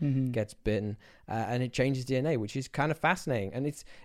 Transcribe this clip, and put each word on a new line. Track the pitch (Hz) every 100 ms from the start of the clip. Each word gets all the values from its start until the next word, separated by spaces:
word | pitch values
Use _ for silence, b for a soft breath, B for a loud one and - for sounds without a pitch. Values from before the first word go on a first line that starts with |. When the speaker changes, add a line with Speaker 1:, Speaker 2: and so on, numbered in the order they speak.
Speaker 1:
Mm-hmm. | 143 135 131
Speaker 2:
gets | 120 104 -
bitten, | - 107 104 104 b b -
uh, |
and | 110 107 123
it | 127
changes | - 131 135
D | 127 131
N | 147
A, | 143
which | 107 135
is | 131
kind | - 147
of | 156
fascinating. | 156 180 - 123 95
And | 123 143
it's, | 147 - b